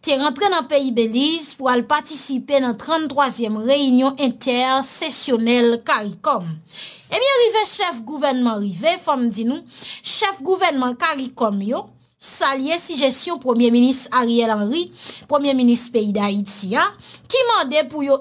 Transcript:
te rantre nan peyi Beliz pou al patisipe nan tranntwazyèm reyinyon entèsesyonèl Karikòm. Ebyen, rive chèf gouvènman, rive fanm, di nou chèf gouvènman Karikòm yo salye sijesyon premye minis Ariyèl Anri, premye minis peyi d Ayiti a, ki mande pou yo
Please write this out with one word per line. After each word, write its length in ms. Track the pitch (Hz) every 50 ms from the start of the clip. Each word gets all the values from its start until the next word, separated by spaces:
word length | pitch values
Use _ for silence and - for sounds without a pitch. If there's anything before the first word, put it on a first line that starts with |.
| -
te 100 | - 294
rantre 320 | 262 269 302 285 285 415 403
nan 160 | 370 330 277 247
peyi 240 | 302 285 277 262 233
Beliz 580 | 226 233 226 220 240 285 302 320 339 302 - - -
pou 120 | 269 254
al 120 | 247 247 233 240
patisipe 720 | 294 302 302 - 311 277 - - 269 254 208 - 285 277
nan 160 | 262 240 233 214
tranntwazyèm 760 | - - 320 320 311 302 269 269 285 262 - 202 233 214 214 220 214
reyinyon 540 | 240 277 285 285 269 254 247 262 262 269 262
entèsesyonèl 1600 | 285 254 247 - - 269 247 247 254 262 262 269 262 269 - - 339 311 254 - - - 262 226 226 233 240 247 240 233 233 233 - -
Karikòm. 680 | 208 233 214 208 175 - - 311 285 220 175 165 160 160 - _ - - - - - - - -
Ebyen, 300 | - 415 494 539 554 508 480
rive 200 | 453 427 440 427 -
chèf 360 | - - 403 359 320 233 220
gouvènman, 540 | 214 302 285 285 285 269 254 247 240 226 208
rive 360 | 202 202 180 165 214 320 349 359
fanm, 260 | - - 294 254 247 233
di 180 | 202 190 226 226
nou 160 | 269 330 339 - - - - - - - -
chèf 400 | - - - 415 392 392 - 269
gouvènman 520 | 320 381 370 392 349 294 269 254 247 247 247
Karikòm 640 | 349 330 311 277 262 - - - 247 214 202 202 196
yo 200 | 208 254 330 415 - - _ _ _ _ _
salye 560 | - - - - 339 277 269 269 262 285 320 339
sijesyon 600 | - - 349 262 294 262 262 - - 349 349 262
premye 300 | - 262 240 233 247 233
minis 320 | 233 240 240 254 254 262 - -
Ariyèl 400 | - 254 247 233 233 233 233 226
Anri, 380 | 220 214 208 208 254 330 349 349 - - - - - - - -
premye 260 | 285 285 285 277 269
minis 320 | 262 247 240 240 233 - - -
peyi 180 | 233 214 208 202
d 60 | 208
Ayiti 540 | 202 202 202 202 202 196 - - - 185 202
a, 140 | 277 330 403 403 - - - - - _ -
ki 140 | - 539 508 466
mande 380 | 466 403 330 262 294 302 311 -
pou 160 | 302 302 285
yo 160 | 277 277 269